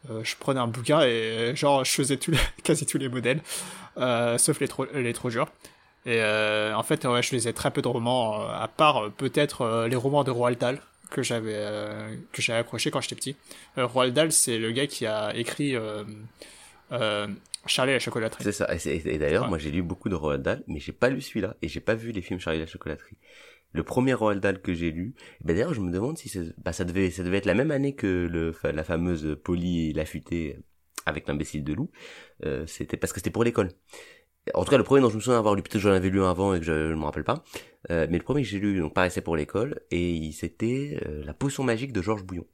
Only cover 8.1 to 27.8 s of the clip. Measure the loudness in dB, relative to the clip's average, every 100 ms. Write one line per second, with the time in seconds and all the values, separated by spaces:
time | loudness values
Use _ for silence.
8.1 | 2 2 0 -4 -4 -4 4 6 6 -2
9.1 | -2 0 2 0 0 0 2 2 0 2
10.1 | 2 2 2 2 2 -2 -2 -10 _ -8
11.1 | -4 0 -2 -2 -4 -4 -4 -6 -8 -10
12.1 | -12 -10 -4 0 0 -2 -2 -2 -2 -4
13.1 | -6 -8 -10 -18 -20 -10 -2 0 4 4
14.1 | 4 4 4 2 2 0 0 -2 -2 -2
15.1 | 0 -2 -2 -4 -2 -2 0 -4 -6 -10
16.1 | -14 -18 -20 -20 -20 -20 -20 _ -2 0
17.1 | 0 -2 -8 -12 -14 -2 2 4 2 0
18.1 | -2 -4 -2 -4 0 -2 0 0 -2 -2
19.1 | 0 2 2 2 -2 0 -2 -2 -4 -2
20.1 | -2 0 0 0 -4 -4 -8 -8 0 2
21.1 | 2 -4 -4 -4 -4 -8 -4 -2 -2 -4
22.1 | -8 -6 -6 -2 -2 -4 -8 -10 -10 -12
23.1 | -20 _ -20 -20 -20 _ -6 0 2 2
24.1 | 2 2 2 0 0 -2 -2 -2 -2 -6
25.1 | -10 -20 -8 0 2 2 0 -2 0 -2
26.1 | -4 -8 -8 -8 -6 -8 -4 -2 2 0
27.1 | 0 0 2 2 2 2 0